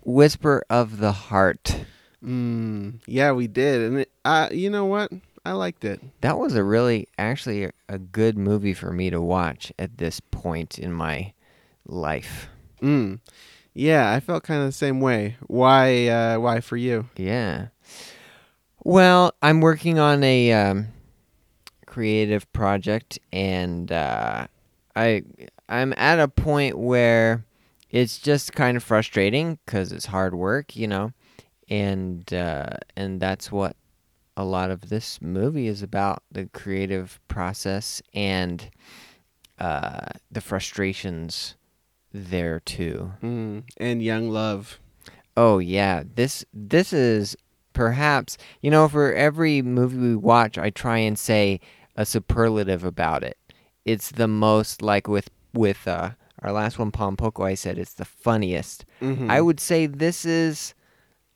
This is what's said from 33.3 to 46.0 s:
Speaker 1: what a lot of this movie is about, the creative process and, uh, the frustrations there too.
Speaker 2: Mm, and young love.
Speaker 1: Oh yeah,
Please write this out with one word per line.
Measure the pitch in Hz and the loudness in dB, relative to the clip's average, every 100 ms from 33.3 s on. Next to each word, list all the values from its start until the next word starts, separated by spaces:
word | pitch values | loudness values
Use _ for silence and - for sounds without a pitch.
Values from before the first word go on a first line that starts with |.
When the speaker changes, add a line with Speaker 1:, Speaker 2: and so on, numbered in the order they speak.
| 95 - | -4 -6
Speaker 1:
what | 101 95 - _ _ _ _ _ - | -4 -4 -6 _ _ _ _ _ -8
a | |
lot | 98 92 92 | -4 -2 -2
of | 92 98 | -4 -6
this | 107 - - | -6 -6 -10
movie | 85 92 120 156 117 | -6 -2 -2 -2 -4
is | 101 | -6
about, | 98 98 98 - _ | -6 -4 -2 -4 _
the | 101 92 | -12 -12
creative | - 101 95 95 95 92 - - | -12 -6 -4 -2 -4 -6 -14 -10
process | - 90 95 98 95 - - - | -6 -6 -6 -6 -6 -6 -12 -10
and, | 101 101 95 90 87 - - _ - - _ _ _ _ - | -4 -2 -2 -2 -6 -12 -20 _ -20 -20 _ _ _ _ -8
uh, | 87 73 - - - - _ | -6 -4 -6 -10 -14 -16 _
the | 110 | -12
frustrations | - 95 - - 95 95 101 82 82 - - - _ _ _ _ _ | -8 -8 -6 -4 -4 -4 -8 -8 -10 -10 -12 -14 _ _ _ _ _
there | 101 90 92 85 82 | -16 -8 -4 -4 -6
too. | - - 85 - 92 98 | -8 -8 -6 -6 -10 -10
Speaker 2:
Mm, | 117 120 110 104 - - | -8 -6 -8 -10 -14 -8
and | 120 120 | -4 -2
young | 113 110 113 | -2 -2 -2
love. | 107 110 101 107 - _ _ - - _ - | -2 -2 -4 -10 -20 _ _ -20 -20 _ 4
Speaker 1:
Oh | 117 98 | 6 6
yeah, | 90 95 98 90 | 2 0 2 0